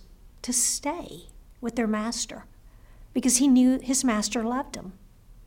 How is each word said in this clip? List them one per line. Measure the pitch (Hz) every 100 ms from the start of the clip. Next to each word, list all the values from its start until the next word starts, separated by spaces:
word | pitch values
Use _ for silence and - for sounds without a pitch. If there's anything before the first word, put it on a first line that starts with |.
| - - - -
to | -
stay | 247 - - 285 302 - 170 - - - -
with | 233 233
their | 220
master | 214 220 233 - - - - - - - - -
because | 262 254 240
he | 277
knew | 254 254 262
his | 247 262
master | 262 214 208 240
loved | 226 254 285 -
him. | 190 - - - - -